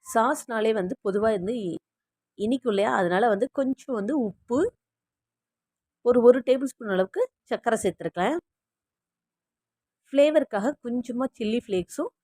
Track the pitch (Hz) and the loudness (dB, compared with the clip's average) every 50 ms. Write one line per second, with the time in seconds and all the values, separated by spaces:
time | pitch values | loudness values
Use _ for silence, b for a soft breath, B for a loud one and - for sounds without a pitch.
0 | _ - - 233 226 247 302 294 - - 233 220 214 226 220 220 180 185 - _ | _ 0 0 2 2 2 0 -2 -4 -6 -4 0 0 0 0 0 -2 -4 -6 _
1 | _ 208 185 202 208 220 220 202 170 196 247 247 208 175 160 - _ _ _ _ | _ -2 -2 0 0 0 0 0 -2 -4 -6 -4 -6 -6 -8 -8 _ _ _ _
2 | _ _ _ _ _ _ _ - 202 214 254 262 _ 247 208 196 202 233 254 220 | _ _ _ _ _ _ _ -6 -2 -2 -2 -2 _ -2 0 0 0 0 2 0
3 | 190 170 175 185 226 240 208 196 233 277 _ - 269 254 269 _ - - 262 214 | 0 2 2 2 2 2 2 0 -2 -4 _ -4 -2 -2 -4 _ -6 -8 -6 -4
4 | 196 208 294 302 240 208 185 _ _ _ 240 269 370 480 _ _ _ _ _ _ | -4 -2 -2 -2 -2 -4 -6 _ _ _ -2 -2 -2 -2 _ _ _ _ _ _
5 | _ _ _ _ _ _ _ _ _ _ _ _ _ _ _ _ _ _ _ _ | _ _ _ _ _ _ _ _ _ _ _ _ _ _ _ _ _ _ _ _
6 | _ 233 247 247 226 240 254 269 233 - 254 269 269 262 - _ 240 214 190 185 | _ 2 4 6 8 8 6 6 4 0 0 0 0 -6 -8 _ -6 -2 0 0
7 | 190 190 - 370 494 508 _ _ _ _ 247 - _ 240 226 220 220 196 165 _ | 0 0 0 -2 -4 -4 _ _ _ _ -8 -2 _ 0 -2 0 0 -2 -4 _
8 | 175 165 _ 175 175 226 302 349 _ _ _ _ _ _ _ _ _ _ _ _ | -10 -8 _ -2 -2 -2 -2 -4 _ _ _ _ _ _ _ _ _ _ _ _
9 | _ _ _ _ _ _ _ _ _ _ _ _ _ _ _ _ _ _ _ _ | _ _ _ _ _ _ _ _ _ _ _ _ _ _ _ _ _ _ _ _
10 | _ _ - 269 285 302 302 311 277 - - 202 196 262 294 _ _ 240 233 247 | _ _ 2 4 4 4 4 2 0 0 -4 -4 -4 -4 -4 _ _ -8 -8 -8
11 | 233 - 240 240 262 269 _ _ 226 208 220 240 - - 196 185 175 _ - - | -6 -6 -6 -6 -6 -6 _ _ -6 -2 -2 -4 -4 -2 -4 -4 -4 _ -8 -8
12 | 320 494 _ _ | -8 -8 _ _